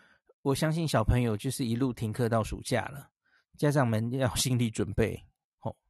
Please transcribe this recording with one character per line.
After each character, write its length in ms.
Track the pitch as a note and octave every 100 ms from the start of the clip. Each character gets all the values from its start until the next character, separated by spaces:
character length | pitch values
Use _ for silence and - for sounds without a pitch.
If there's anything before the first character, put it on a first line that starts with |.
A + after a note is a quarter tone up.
| _ _ _ _
我 140 | C3+ C3+
相 160 | D#3+
信 160 | D#3+ D#3+
小 160 | B2+
朋 180 | A2 B2
友 140 | A#2+ G#2
就 160 | C#3
是 140 | - B2
一 100 | A#2
路 160 | C3+
停 220 | A#2 A2+
课 160 | G#2+ A#2
到 120 | A2+
暑 200 | G#2+ G#2
假 240 | - A#2+ -
了， 240 | C#3 - _ _ _ _ -
家 120 | D3
长 160 | D3 B2
们 240 | A2 A#2
要 220 | C3 C3 -
心 220 | - B2
理 120 | A#2+
准 240 | G#2+ G2+
备， 280 | - G#2+ F2+ - _ _ _
吼， 160 | - - _